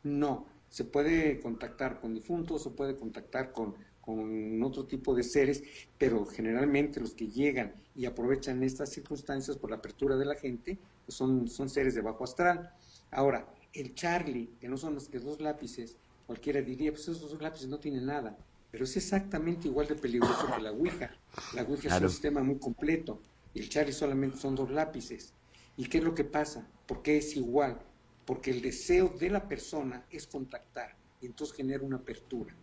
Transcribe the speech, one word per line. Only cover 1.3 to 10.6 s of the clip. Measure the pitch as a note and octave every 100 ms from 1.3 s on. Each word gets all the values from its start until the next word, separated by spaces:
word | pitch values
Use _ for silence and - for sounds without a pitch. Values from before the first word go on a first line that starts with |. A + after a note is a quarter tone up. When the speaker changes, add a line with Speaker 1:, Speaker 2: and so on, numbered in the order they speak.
| B2+
Speaker 1:
contactar | A#2+ A2+ A#2 - C3 B2
con | A2+
difuntos, | A2 - E3+ E3+ D#3
se | C3+
puede | - C#3 C3+
contactar | A2 - - B2+ C3
con, | - G#2+ - - _
con | - A2 A2 A2 G#2+ A2
otro | C3 C3+ C3+
tipo | C3 C#3
de | B2
seres, | A#2 C#3+ C3+ C#3 - - - _
pero | C3 A2+ G2+
generalmente | - A2+ A#2 C#3+ C#3 D3 C3+
los | A2+
que | - A2
llegan | A2+ D3 B2+ G#2 - -
y | - B2
aprovechan | B2 A#2+ C3+ C3+ B2+
estas | C3 C3 C#3+
circunstancias | - - C#3+ - C#3 C3 C3+
por | G#2+
la | A2
apertura | - - C#3 C3
de | C#3+
la | D3
gente, | C3+ A#2+